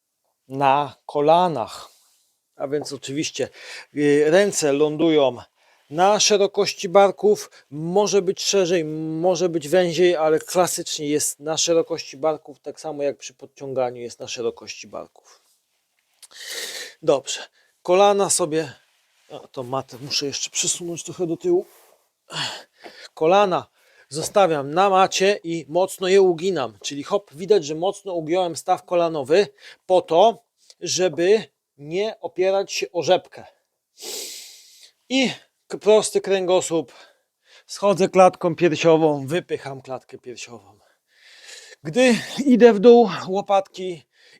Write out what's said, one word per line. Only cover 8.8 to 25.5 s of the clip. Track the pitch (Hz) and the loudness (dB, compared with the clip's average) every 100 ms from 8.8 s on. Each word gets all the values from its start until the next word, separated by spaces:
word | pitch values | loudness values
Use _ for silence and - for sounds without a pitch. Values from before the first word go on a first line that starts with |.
może | 156 156 160 160 175 170 180 | -4 -6 -6 -2 0 0 -2
być | 165 143 | -4 0
węziej, | 180 180 156 180 165 | 0 2 2 2 2
ale | 156 156 | 0 0
klasycznie | - 180 170 - 165 - 147 | -2 0 0 -2 -8 -8 -4
jest | 147 - - | -2 -4 -8
na | 147 156 | -8 -4
szerokości | - 165 - 160 - 139 | 0 0 0 -6 -12 -6
barków, | 156 151 - 135 | -4 -4 -10 -20
tak | - - | -18 -14
samo | 156 147 | -12 -6
jak | 143 - | -6 -6
przy | - | -14
podciąganiu | 127 135 - 139 131 123 123 | -20 -20 -16 -8 -4 -4 -6
jest | 120 - | -14 -14
na | 131 | -14
szerokości | - 117 110 104 - 104 | -8 -8 -8 -14 -18 -16
barków. | 82 80 _ _ _ _ _ _ _ _ _ _ _ - - - - - - - - | -16 -16 _ _ _ _ _ _ _ _ _ _ _ -20 -20 -14 -12 -12 -12 -16 -6
Dobrze, | 156 139 - - - _ _ _ | -2 -2 -2 -12 -12 _ _ _
kolana | - 185 202 202 185 | 0 4 4 2 0
sobie, | - 170 156 147 - _ _ _ _ - | -2 -2 -4 -6 -12 _ _ _ _ -20
o, | 147 - | -20 -16
tą | - | -14
matę | 123 131 - 120 | -8 -8 -8 -14
muszę | 143 - 143 | -8 -6 -6
jeszcze | - - | -8 -8
przesunąć | - 180 - 175 165 | -4 -4 -4 -8 -10
trochę | - 156 175 | -10 -6 -6
do | 165 | -4
tyłu. | 180 175 - _ _ _ _ _ - 156 - - - _ - - - | 0 0 -2 _ _ _ _ _ -14 -10 -8 -10 -20 _ -20 -20 -14
Kolana | - 160 196 202 160 117 _ _ _ - | -2 2 4 2 0 -6 _ _ _ -14
zostawiam | 143 - 208 185 151 135 | -10 -2 2 2 2 -2
na | 160 196 | 0 2
macie | 190 190 - 190 202 | 4 2 2 0 0
i | 165 | -4